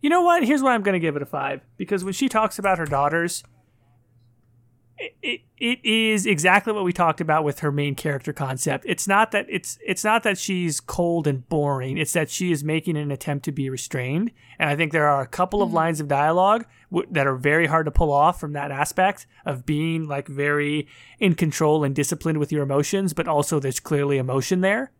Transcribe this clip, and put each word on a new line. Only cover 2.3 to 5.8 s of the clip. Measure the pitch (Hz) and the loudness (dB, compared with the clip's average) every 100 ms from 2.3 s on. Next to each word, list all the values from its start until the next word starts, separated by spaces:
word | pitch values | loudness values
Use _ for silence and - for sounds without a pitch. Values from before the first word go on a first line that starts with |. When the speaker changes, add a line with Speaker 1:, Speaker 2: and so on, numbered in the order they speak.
| 220 220 - | 2 0 -2
Speaker 1:
about | 196 180 | 0 0
her | |
daughters, | 156 139 147 165 170 - - _ _ _ _ _ _ _ _ _ _ _ _ _ _ - | 0 0 2 2 -2 -4 -12 _ _ _ _ _ _ _ _ _ _ _ _ _ _ -16
it, | - _ | -16 _
it, | 208 - _ _ | -8 -8 _ _
it | 233 247 | -4 -2